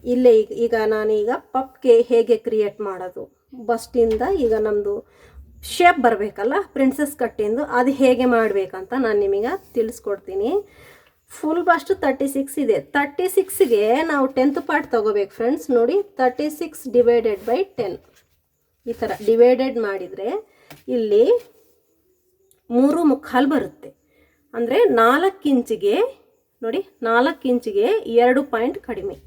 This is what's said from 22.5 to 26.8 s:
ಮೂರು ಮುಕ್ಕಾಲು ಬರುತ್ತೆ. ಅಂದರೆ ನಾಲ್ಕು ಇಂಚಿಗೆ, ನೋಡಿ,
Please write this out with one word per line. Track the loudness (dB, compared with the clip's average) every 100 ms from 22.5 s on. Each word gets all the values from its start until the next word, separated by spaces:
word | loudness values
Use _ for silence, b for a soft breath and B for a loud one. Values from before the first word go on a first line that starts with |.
| _ _
ಮೂರು | 2 2 4 2
ಮುಕ್ಕಾಲು | 0 -2 0 0 0
ಬರುತ್ತೆ. | -4 _ -20 _ _ _ _ _ _
ಅಂದರೆ | -6 -2 2 2 4
ನಾಲ್ಕು | 4 4 0 -2 0
ಇಂಚಿಗೆ, | 0 0 -2 0 0 -2 -6 _ _ _ _
ನೋಡಿ, | -8 -6